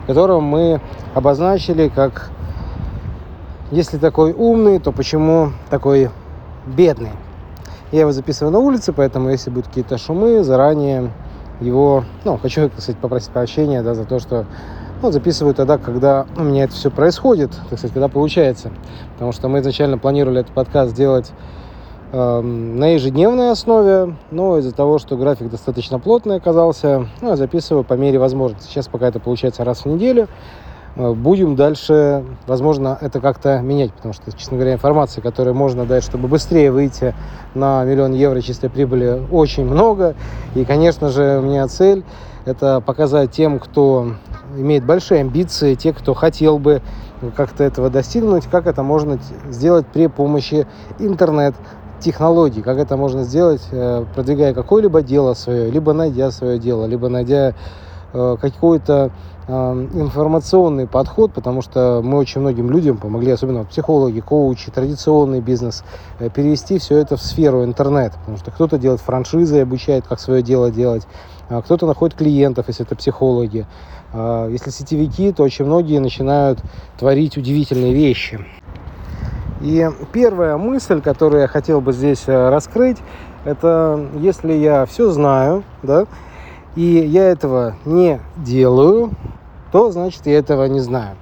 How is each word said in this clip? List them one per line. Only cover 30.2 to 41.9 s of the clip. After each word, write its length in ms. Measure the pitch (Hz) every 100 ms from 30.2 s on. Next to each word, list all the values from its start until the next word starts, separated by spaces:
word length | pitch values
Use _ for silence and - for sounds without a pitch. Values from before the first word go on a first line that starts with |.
| 208 - - - - - - -
Э, 160 | 123
будем 440 | 113 127 190 180 135
дальше, 680 | 143 151 - 151 147 139 127 127 -
возможно, 540 | 131 143 143 135 135
это 180 | 143 135
как-то 400 | 139 135 139 135
менять, 320 | 127 143 123
потому 200 | - 117
что, 180 | 95 -
честно 260 | 104 - 127
говоря, 160 | 131
информации, 480 | 127 139 151 139 -
которую 340 | 120 113 127 127
можно 300 | 139 123 120
дать, 180 | 127
чтобы 240 | - 123 127
быстрее 440 | 151 - 170 143
выйти 440 | 131 139 - 127 - - - - 131
на 280 | 139 135
миллион 300 | 127 135 135
евро 280 | 131 143 127
чистой 280 | 123 120 131
прибыли, 540 | 131 135 127 123 127 131
очень 340 | 175 151 - 127
много. 480 | 143 226 202 180 151 - - -
И, 120 | 131 123
конечно 440 | 143 170 160 147
же, 300 | 131 143 139
у 20 |
меня 260 | 135 139 135
цель — 360 | - 190